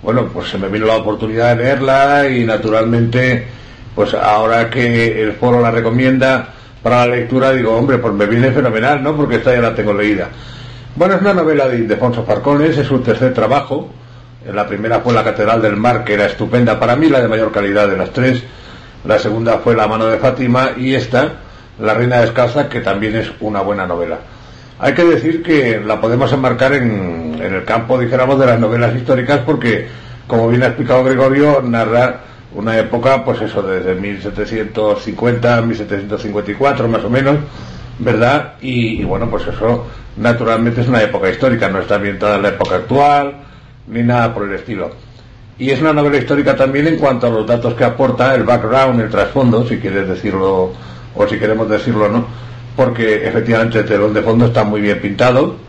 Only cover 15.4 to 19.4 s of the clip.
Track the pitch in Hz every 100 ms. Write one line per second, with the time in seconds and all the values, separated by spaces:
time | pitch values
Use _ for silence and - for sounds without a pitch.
15.4 | 104 113 107 101 120 113 - 104 101 101
16.4 | 107 123 113 104 113 123 160 135 117 110
17.4 | 107 107 101 101 101 92 92 - 131 123
18.4 | - - - - - - - 104 107 113